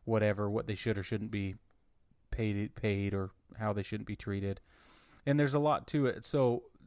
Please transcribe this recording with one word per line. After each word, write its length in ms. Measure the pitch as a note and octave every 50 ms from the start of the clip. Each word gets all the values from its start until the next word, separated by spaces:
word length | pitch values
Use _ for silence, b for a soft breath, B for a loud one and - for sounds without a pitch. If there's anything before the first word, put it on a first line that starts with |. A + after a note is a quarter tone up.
| b
whatever, 440 | A2+ A2+ G#2+ G#2+ G#2 G2+ G#2 G#2 G2+
what 160 | G#2 A2+ -
they 80 | - G#2
should 220 | - - A#2 G#2+ G2+
or 40 |
shouldn't 280 | F#2+ - A2 G2+ G#2 A2
be 260 | G#2+ G#2 G2 F#2+ G2 - _ _ _ _ _ _ _ _ _ _ _ _ _ -
paid, 440 | - - A2 G#2+ G2+ G2+ G#2+ G#2+ -
paid 400 | - - G#2+ G2+ G2 G2+ G2 G2
or 160 | G2 F#2+ F#2 - _ _ - - G#2+
how 140 | A2 G#2
they 100 | G2+ G2+
shouldn't 240 | F#2 - A2 G#2+ G#2+
be 100 | - G2+
treated. 440 | - - G#2+ G2 G2 G2 G2 G2 - B B B B B B B B B B B B B
And 120 | C#3+ C#3+ D3
there's 160 | D3 C3+ C#3
a 40 | D3
lot 280 | D3 D3+ C#3+ - - -
to 180 | - D3 C3+
it. 180 | B2 - - -
So, 380 | - - C#3+ C3 B2 A#2+ B2 - - _ - -